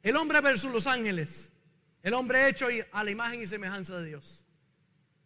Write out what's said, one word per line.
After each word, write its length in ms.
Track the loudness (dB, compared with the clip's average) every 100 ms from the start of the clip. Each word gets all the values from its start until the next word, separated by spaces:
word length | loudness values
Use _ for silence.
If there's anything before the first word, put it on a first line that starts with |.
El 140 | 2 2
hombre 260 | 4 4
versus 300 | 4 2 2
los 160 | 0 0
ángeles. 640 | 0 0 -2 -4 -8 -10 _ _ _ _ _
El 140 | -2 -2
hombre 340 | 2 6 6
hecho 180 | 4 -2 -2 -4
a 120 | -4
la 80 | -4
imagen 280 | -2 -4 -6
y 60 | -8
semejanza 540 | -6 -8 -8 -8 -8
de 80 | -10
Dios. 380 | -12 -14 -18 _ _ _ _ _ _ _ _